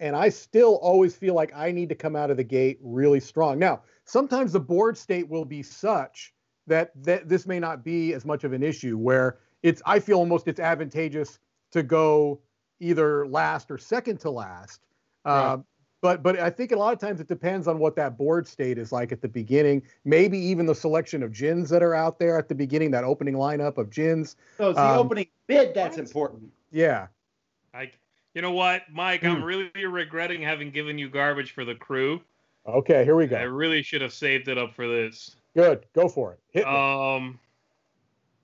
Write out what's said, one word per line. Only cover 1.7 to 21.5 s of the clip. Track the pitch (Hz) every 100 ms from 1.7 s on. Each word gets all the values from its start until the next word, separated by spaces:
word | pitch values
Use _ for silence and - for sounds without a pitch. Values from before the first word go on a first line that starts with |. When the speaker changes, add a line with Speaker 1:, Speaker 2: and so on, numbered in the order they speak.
Speaker 1:
need | 175 170
to |
come | 156 156 151
out | 147
of | 131
the |
gate | 117 131 135 139
really | 127 120 147 143
strong. | 131 156 156 135
Now, | 180 135 _ _
sometimes | - 240 277 254 240
the | 175
board | 131 175 226 220
state | - 180 165
will | 160
be | 143 143
such | 139 - 202 190 - - - _ _ _ -
that, | 160 170 135
that | 143 180 170
this | 180 185
may | 180
not | 170 143
be | 135 170 165
as | 139
much | 135 147
of | 139
an | 127
issue, | 147 156 127 113
where | 120 131 127 - _ _
it's, | 165 165 -
I | 202
feel | 202 190
almost | 170 170 165
it's | 151
advantageous | 165 160 151 151 160 151 143 - _ _ _
to | 170
go | 135 160 156 151 147 143 _ _ _ -
either | 170 165 151 147 143
last | 147 156 156 -
or | 139
second | - 233 247 202
to | 160
last. | 123 98 90 101 - _ _ _ _ 151
Speaker 2:
Right. | 139 135
Speaker 1:
Um, | 131 - _ _ _
but, | 180 175
but | 175 185
I | 170
think | 170 247
a | 214
lot | 214
of | 240
times | 208 180
it | 160
depends | 180 175 190 170
on | 160
what | 156 151
that | 143 117
board | 143 165 160
state | - 127 120
is | 113
like | 123 120
at | 120
the | 107
beginning, | 120 110 139 147 139 - _ 143
maybe | 156 196 190
even | 180 175
the | 165
selection | 147 165 160 165 151
of | 120
djinns | 107 147